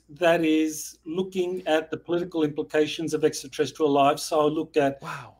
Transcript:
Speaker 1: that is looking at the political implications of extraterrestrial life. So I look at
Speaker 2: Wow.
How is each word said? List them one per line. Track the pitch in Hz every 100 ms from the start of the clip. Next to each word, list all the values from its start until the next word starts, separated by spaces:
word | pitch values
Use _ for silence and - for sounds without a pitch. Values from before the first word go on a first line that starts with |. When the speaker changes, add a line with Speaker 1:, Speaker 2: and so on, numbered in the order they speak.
| _
Speaker 1:
that | 151 175 170 160
is | 156 156 151 - - -
looking | 170 190 185 180 185 165
at | 156 160
the | 156
political | - 170 175 165
implications | 151 151 151 156 151 - 156
of | 151 151
extraterrestrial | 139 131 - 143 - 151
life. | 143 139 151
So | - 156
I | 151
look | 156 - 151
at | 139 139
Speaker 2:
Wow. | 165 - - _